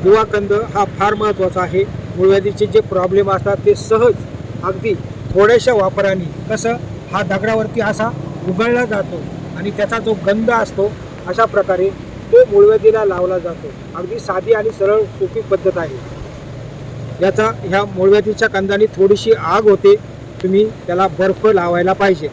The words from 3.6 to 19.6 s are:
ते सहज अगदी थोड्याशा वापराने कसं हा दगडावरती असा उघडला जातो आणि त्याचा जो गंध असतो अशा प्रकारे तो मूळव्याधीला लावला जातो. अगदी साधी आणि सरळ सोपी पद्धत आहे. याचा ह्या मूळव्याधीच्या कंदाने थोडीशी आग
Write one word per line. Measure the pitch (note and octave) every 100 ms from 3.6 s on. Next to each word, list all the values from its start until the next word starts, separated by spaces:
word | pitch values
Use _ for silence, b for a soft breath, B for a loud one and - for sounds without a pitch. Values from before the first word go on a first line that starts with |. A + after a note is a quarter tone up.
| G3+
ते | G3+
सहज | - A3 A#3+ - - - - -
अगदी | F3+ F#3+ A3 F#3 - - -
थोड्याशा | F3+ G#3 A#3 B3
वापराने | A#3 F#3+ F#3+ G3 F#3+ E3 C#3+ -
कसं | G#3+ A3+ A#3+ - - -
हा | F#3+
दगडावरती | G3 F#3+ G#3+ A3 G#3+ A3+
असा | G#3 G#3+ A3 A#3+ - - F3
उघडला | F#3 A3+ A#3+ A#3+
जातो | G#3 F#3 E3+ D3 - - -
आणि | F#3
त्याचा | G3+ G3+ A3+
जो | G#3+
गंध | G#3 F3 G#3 A3+
असतो | A#3 G#3+ - G3+ - - - -
अशा | F3+ A3+
प्रकारे | G#3 G3 F#3 F#3+ - - - -
तो | A#4 B4+
मूळव्याधीला | G4+ G4+ A3 A3 A3 G3+
लावला | F#3 F3+ F#3
जातो. | E3+ D#3+ D#3 C3 - -
अगदी | - A3+
साधी | - F#3 F#3
आणि | A3 G#3+
सरळ | - F#3+ G#3+
सोपी | G3+ - F#3 A3+
पद्धत | G#3+ F#3+ F#3+ F3
आहे. | D#3 B2+ - - - - - - - - - - - -
याचा | F#3 G3 G#3+ A#3
ह्या | G3+ F#3+ G3+
मूळव्याधीच्या | F#3+ F#3+ G#3 G#3 G#3 A3
कंदाने | G3 G3 G3+ G#3+
थोडीशी | - G3 G3+ A3
आग | G#3+ D#3+ F#3+